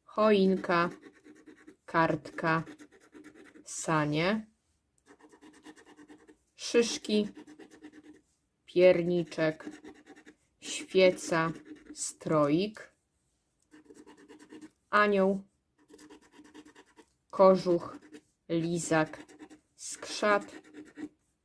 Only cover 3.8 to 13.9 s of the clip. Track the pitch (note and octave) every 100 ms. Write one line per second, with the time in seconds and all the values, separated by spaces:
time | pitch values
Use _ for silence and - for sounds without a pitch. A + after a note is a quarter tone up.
3.8 | - D#3 D3 D3+ F3 A3 A3 _ _ _
4.8 | _ _ _ _ - - - - - -
5.8 | - - - - - _ _ - - A#3+
6.8 | A#3 - - G#3+ G#3 - - - - -
7.8 | - - - - _ _ _ _ - F3
8.8 | F3+ F3 E3+ F3 E3 - D#3 D#3 - -
9.8 | - - - - - _ _ _ - -
10.8 | - F#3 F#3 F#3 - E3 E3 D#3+ - -
11.8 | - - - - F3 D#3 D3 D#3 G#3+ -
12.8 | - _ _ _ _ _ _ _ _ -
13.8 | -